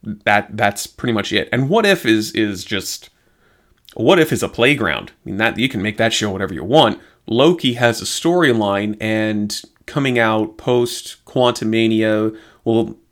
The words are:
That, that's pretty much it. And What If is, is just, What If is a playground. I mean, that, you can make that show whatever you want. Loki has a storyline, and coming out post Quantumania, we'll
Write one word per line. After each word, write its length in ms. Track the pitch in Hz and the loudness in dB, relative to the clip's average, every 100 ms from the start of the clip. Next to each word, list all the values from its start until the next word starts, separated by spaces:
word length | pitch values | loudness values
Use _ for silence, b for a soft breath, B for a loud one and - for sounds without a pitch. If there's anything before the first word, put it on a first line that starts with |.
That, 540 | 107 104 - 104 101 107 | -12 -6 0 2 0 -2
that's 300 | 107 - - | -2 -2 -12
pretty 260 | - 127 | -8 -2
much 180 | 110 98 | -2 0
it. 180 | 104 - | -2 0
And 160 | 117 135 | -2 2
What 160 | 208 208 | 2 2
If 180 | 185 | 2
is, 280 | 123 110 107 | 2 2 0
is 340 | 110 107 95 - | -2 -2 -4 -6
just, 460 | 101 90 - - _ _ _ _ _ _ _ _ | -8 -6 -12 -14 _ _ _ _ _ _ _ _
What 240 | - 113 147 | -4 2 4
If 160 | 156 | 4
is 80 | 110 | 0
a 80 | 92 | -4
playground. 640 | - 120 143 104 64 50 | 2 2 4 0 -4 -6
I 180 | _ - | _ -12
mean, 80 | 98 | -2
that, 220 | 110 - | -2 0
you 100 | 123 | -2
can 140 | 107 | -2
make 140 | 101 104 | -4 0
that 160 | 113 | -2
show 180 | - 104 | 0 -4
whatever 220 | 95 98 | -4 -6
you 100 | 82 | -6
want. 360 | 82 143 143 - b b - | 0 4 4 0 b b -4
Loki 460 | 113 147 175 139 | 2 4 4 0
has 280 | 120 123 113 | 2 2 0
a 40 | 101 | -4
storyline, 920 | - 165 180 160 113 104 101 104 107 | -4 0 2 2 2 2 0 -2 -4
and 640 | 107 110 107 107 104 - - _ - | -4 -2 -2 -2 -4 -8 -14 _ -8
coming 320 | - 139 123 | -4 0 2
out 400 | 113 110 107 - | 2 2 -2 -6
post 680 | - 123 123 - - - - | 0 0 0 -4 -14 -20 -8
Quantumania, 1120 | - 123 120 110 110 113 110 110 107 110 110 B B | 0 0 0 -2 0 2 2 0 0 -2 -6 B B
we'll 340 | - 113 113 - _ | -2 0 0 -6 _